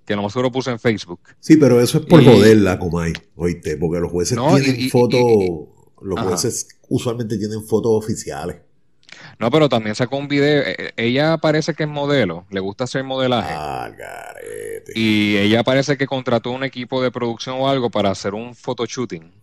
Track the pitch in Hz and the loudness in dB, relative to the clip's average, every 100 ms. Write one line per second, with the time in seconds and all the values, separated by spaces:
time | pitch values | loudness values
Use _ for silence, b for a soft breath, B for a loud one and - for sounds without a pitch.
0 | - 104 101 123 127 123 127 117 123 104 | -6 -4 -4 -2 -2 -2 -6 -2 -2 -2
1 | - 90 _ _ - 156 131 120 120 156 | -6 -18 _ _ 4 6 6 4 4 0
2 | - 165 123 107 110 110 98 85 87 85 | 6 8 10 10 10 8 6 2 -2 -2
3 | 82 80 _ - 87 87 82 76 82 87 | -2 -6 _ -6 -4 -4 -6 -4 -4 -2
4 | 85 87 85 113 135 135 139 123 127 123 | -2 -2 -2 0 2 2 2 -2 0 2
5 | 120 123 120 110 92 82 - _ _ _ | 2 2 4 4 2 -4 -12 _ _ _
6 | 98 92 92 90 120 - - _ - 127 | -8 -4 -4 -2 -4 -6 -10 _ -6 -4
7 | 123 117 110 110 107 110 107 107 113 107 | -2 -6 -6 -6 -6 -8 -2 0 2 0
8 | 110 107 - 71 85 - _ _ _ _ | -2 -8 -8 -10 -10 -12 _ _ _ _
9 | - B B B 113 151 147 120 110 107 | -20 B B B 0 2 4 2 -2 -4
10 | 127 139 143 143 143 147 92 - 90 - | -4 -4 -2 0 2 2 0 -6 -10 -4
11 | 117 127 156 160 156 151 160 151 151 147 | -2 0 0 0 0 0 -2 -4 -6 -4
12 | 143 143 101 82 90 98 95 101 127 135 | -2 0 0 -4 -8 -6 -6 -6 -6 -6
13 | 135 131 127 120 73 73 76 65 57 52 | -6 -2 0 0 -4 -8 -8 -8 -10 -14
14 | 50 50 50 - 50 53 53 50 - - | -16 -16 -18 -16 -14 -12 -12 -12 -10 -2
15 | 110 107 104 101 104 110 120 131 135 139 | 0 2 2 2 2 2 2 2 0 -2
16 | 135 135 127 117 123 127 135 127 120 131 | -4 -4 -2 -2 -2 -6 -8 -8 -6 -4
17 | 127 120 120 113 - 131 135 139 120 107 | -4 -4 -6 -6 -8 -4 -2 0 -2 0
18 | 101 95 101 104 120 120 - 123 117 - | -2 -2 -6 -8 -10 -12 -10 -6 -6 -6
19 | 117 85 80 _ | -8 -10 -14 _